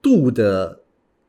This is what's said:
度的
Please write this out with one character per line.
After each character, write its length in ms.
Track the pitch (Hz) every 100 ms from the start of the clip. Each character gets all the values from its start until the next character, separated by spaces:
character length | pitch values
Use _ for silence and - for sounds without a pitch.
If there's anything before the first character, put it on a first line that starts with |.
度 300 | 269 226 127
的 500 | 117 104 95 90 - _ _ _ _